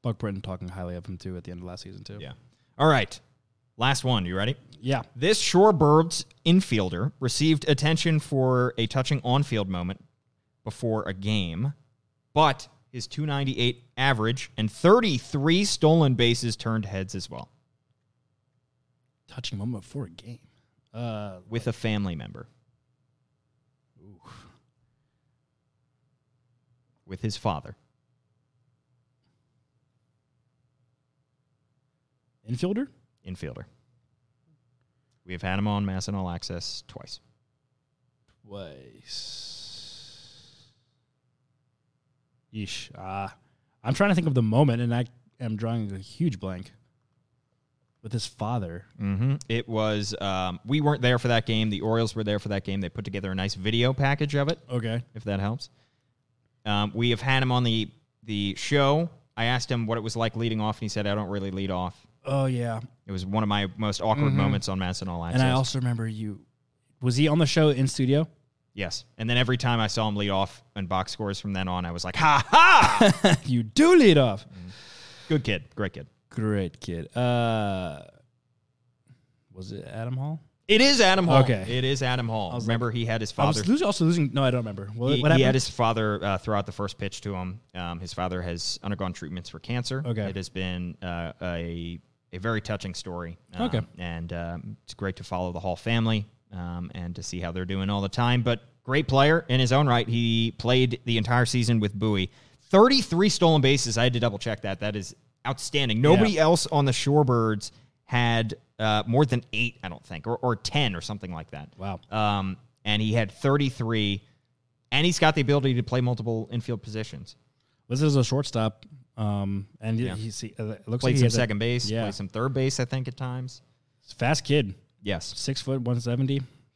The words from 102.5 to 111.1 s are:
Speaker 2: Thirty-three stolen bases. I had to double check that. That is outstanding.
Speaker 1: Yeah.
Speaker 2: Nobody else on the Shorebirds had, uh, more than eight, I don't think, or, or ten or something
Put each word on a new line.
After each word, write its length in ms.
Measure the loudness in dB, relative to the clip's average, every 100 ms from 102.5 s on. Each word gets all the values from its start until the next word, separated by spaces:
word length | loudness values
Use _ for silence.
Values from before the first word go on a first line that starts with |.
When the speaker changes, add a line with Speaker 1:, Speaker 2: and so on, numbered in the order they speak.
| _
Speaker 2:
Thirty-three 680 | _ 8 8 6 0 2 2
stolen 320 | 4 6 6
bases. 340 | 6 4 2 2
I 60 |
had 100 | 2
to 80 | 2
double 180 | -2 -2
check 220 | -6 -6
that. 180 | -6 -6
That 160 | -4 -6
is 180 | -8 -16 _ _ -8
outstanding. 520 | -6 -2 -2 0 4
Speaker 1:
Yeah. 40 |
Speaker 2:
Nobody 340 | 8 8 8 6
else 260 | 6 6 4
on 180 | 2 2
the 40 |
Shorebirds 800 | 2 2 4 4 4 2 0 -6 -18 _ _
had, 520 | _ 0 2 2 0 -6 _ _
uh, 240 | 0 0 2
more 180 | 2
than 200 | 2 2 -4
eight, 260 | -4 -4 -4
I 40 | -12
don't 160 | -12
think, 220 | -14 -12 -8
or, 100 | -4
or 180 | -2 -2
ten 400 | -2 0 0 -2
or 40 |
something 320 | -8